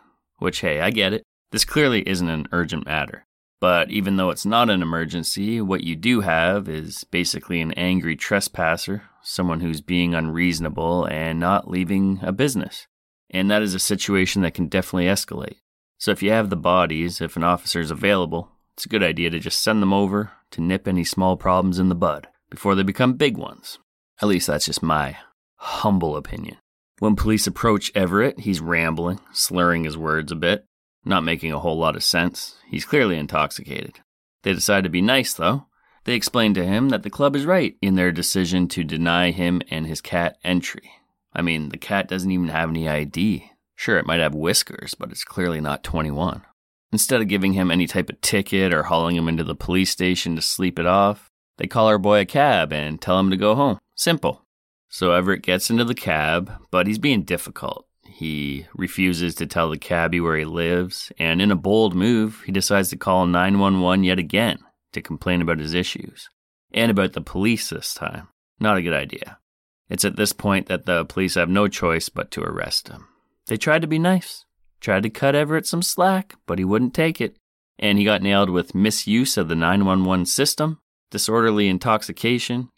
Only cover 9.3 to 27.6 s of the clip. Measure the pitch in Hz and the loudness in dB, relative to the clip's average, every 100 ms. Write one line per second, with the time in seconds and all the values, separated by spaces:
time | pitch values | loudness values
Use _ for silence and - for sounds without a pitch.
9.3 | - 90 80 85 78 - 90 87 82 80 | -4 -2 -2 -4 -6 -2 0 2 0 -2
10.3 | 82 90 82 80 80 82 87 82 78 80 | 0 0 0 -4 -2 -2 0 -2 -4 -4
11.3 | 82 87 98 - 90 90 98 98 95 90 | -2 0 0 0 -4 0 2 2 0 -2
12.3 | 95 143 117 - - - _ _ _ _ | 0 0 -2 -6 -10 -20 _ _ _ _
13.3 | 92 98 107 107 92 - 98 - 98 92 | -2 2 2 2 -2 -2 -2 0 2 2
14.3 | 101 85 - 82 95 - 95 87 98 - | 2 0 0 -2 -2 0 0 2 0 -4
15.3 | - - - _ _ _ _ - 95 98 | -10 -12 -14 _ _ _ _ -2 0 2
16.3 | 110 104 92 85 90 85 78 85 - 85 | 2 2 0 4 4 2 0 -4 -4 -6
17.3 | 87 85 87 - 87 78 80 98 98 85 | -2 0 0 -2 -4 -4 -2 2 2 0
18.3 | 82 - _ _ - - 110 90 82 85 | -4 -8 _ _ -16 -4 0 0 0 -2
19.3 | 82 87 - - 110 98 98 101 101 107 | -2 -4 -2 0 2 4 2 2 0 -4
20.3 | - _ - 85 95 - 90 82 - 92 | -10 _ -4 -2 -2 0 -2 -2 0 0
21.3 | 90 95 92 95 90 92 87 87 76 - | 2 2 2 2 2 2 2 0 -2 -10
22.3 | _ _ - 101 95 98 98 127 127 147 | _ _ -6 0 2 0 0 0 2 0
23.3 | 110 - - - - _ _ _ _ 104 | 0 -8 -14 -18 -20 _ _ _ _ 0
24.3 | 92 - 76 - 76 80 78 69 - - | 0 0 -2 -2 -4 -2 0 -2 -8 -20
25.3 | _ _ _ - - 107 98 82 76 71 | _ _ _ -10 -2 0 2 0 -4 -8
26.3 | 87 82 - _ _ _ _ 107 98 107 | -10 -12 -16 _ _ _ _ 0 2 2
27.3 | 107 - - | 2 0 0